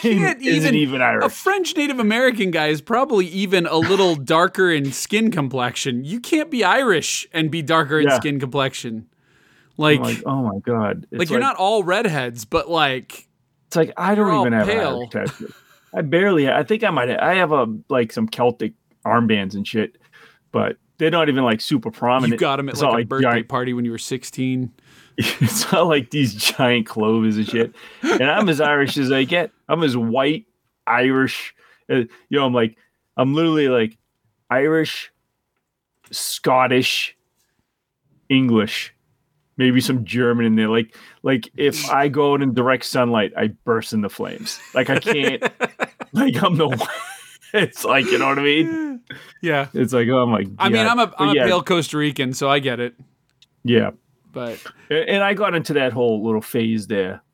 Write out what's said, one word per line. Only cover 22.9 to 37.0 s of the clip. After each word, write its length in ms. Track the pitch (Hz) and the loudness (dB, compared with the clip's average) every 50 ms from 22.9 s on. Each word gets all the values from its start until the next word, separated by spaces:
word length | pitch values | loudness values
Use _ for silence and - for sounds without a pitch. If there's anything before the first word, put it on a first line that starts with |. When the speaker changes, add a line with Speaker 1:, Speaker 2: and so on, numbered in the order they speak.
Speaker 1:
not 40 | 117 | 2
Speaker 2:
a 40 | 117 | 0
Speaker 1:
like 100 | 120 110 | 0 -2
Speaker 2:
birthday 140 | 135 135 131 120 | 0 0 2 2
Speaker 1:
giant 180 | 117 113 117 - | 2 0 -2 -2
Speaker 2:
party 240 | 135 123 123 127 | -4 -4 -2 -2
when 140 | 123 123 120 | -2 -2 -4
you 60 | 117 | -4
were 60 | 113 110 | -6 -8
sixteen. 760 | - - 135 123 - - - - 131 131 127 127 127 120 - | -8 -8 -8 -8 -10 -10 -8 -6 -4 -4 -2 -4 -6 -8 -10
Speaker 1:
<laughs> 60 | _ _ _ - - - _ _ - | _ _ _ -20 -20 -20 _ _ -4
It's 520 | 107 - - - - 110 - - - - | -4 -4 -2 0 0 0 0 -2 -4 0
not 180 | - 170 175 175 | 0 2 2 2
like 200 | 156 143 117 - | 2 0 -2 -2
these 260 | - 151 139 113 101 | -2 -2 -2 -2 -2
giant 520 | 104 - - - - 135 123 123 120 110 | -4 -4 -4 -2 0 2 2 2 0 -2
clovers 500 | - - 113 107 110 113 113 110 110 107 | -4 -4 -2 0 0 2 2 2 0 0
and 100 | 107 107 | 0 -2
shit. 280 | 104 - 117 117 113 - - - - - - | -2 -2 -2 -2 -2 -6 -12 -20 -20 -12 -6
And 200 | - 311 427 - | -2 0 2 2
I'm 260 | 127 143 160 208 220 180 | 2 2 2 2 2 2
as 140 | 156 135 | 2 2
Irish 340 | 156 147 147 143 139 127 - | 2 2 2 2 0 0 -2
as 160 | 147 135 127 | -2 0 0
I 120 | 135 135 135 | 2 0 0
get. 260 | 127 170 175 165 - _ _ _ - | 0 0 -2 -2 -4 _ _ _ -4
I'm 140 | 147 165 | -2 0
as 120 | 165 143 120 | 0 0 0
white 520 | 123 113 117 117 135 135 143 156 113 - _ _ _ _ _ _ _ _ | 0 -2 -2 0 0 0 0 -2 -4 -6 _ _ _ _ _ _ _ _
Irish. 680 | - 117 123 127 131 131 135 131 123 - - - - - _ _ _ _ _ _ - | 0 0 2 2 2 2 2 0 0 -2 -8 -12 -14 -18 _ _ _ _ _ _ -2
Uh, 60 | 135 | -2
you 120 | 131 117 120 - - _ - 139 143 | -2 -2 -4 -8 -18 _ -4 -2 0
know, 80 | 139 | 0
I'm 80 | 127 123 | 0 2
like, 240 | 123 117 110 113 _ _ _ _ _ _ _ _ - | 0 0 0 -2 _ _ _ _ _ _ _ _ -2
I'm 160 | 127 135 139 | 0 0 2
literally, 340 | 156 165 165 156 156 143 131 | 2 2 2 2 2 2 2
like, 300 | 127 120 113 110 - _ _ _ _ _ _ _ _ _ _ - | 2 2 0 0 -4 _ _ _ _ _ _ _ _ _ _ -2
Irish, 640 | - - - 156 160 160 156 - - - - - _ _ _ _ _ _ _ _ _ _ _ _ _ _ _ _ _ _ _ - | 0 0 2 2 2 0 0 -2 -6 -10 -12 -16 _ _ _ _ _ _ _ _ _ _ _ _ _ _ _ _ _ _ _ -14
Scottish, 1040 | - - - - - - - 156 131 127 127 123 127 127 123 - - - | -10 -8 -8 -8 -8 -4 0 2 2 4 4 4 2 2 2 0 -2 -4